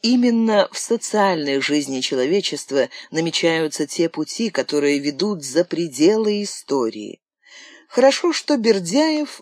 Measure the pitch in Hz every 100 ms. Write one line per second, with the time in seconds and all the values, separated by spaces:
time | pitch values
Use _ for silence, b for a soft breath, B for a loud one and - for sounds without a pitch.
0 | 233 247 240 233 226 208 - - - 226
1 | - 214 196 175 143 139 135 147 135 131
2 | - 135 127 196 - 147 - 139 120 B
3 | B 156 165 - 170 160 156 - 147 -
4 | 165 - 156 - 226 - 123 147 143 143
5 | 143 139 202 190 139 139 175 165 170 127
6 | 160 220 214 208 202 - - 139 113 107
7 | 101 - _ _ B B B B B -
8 | 262 269 359 311 - 294 220 202 170 240
9 | 311 302 294 -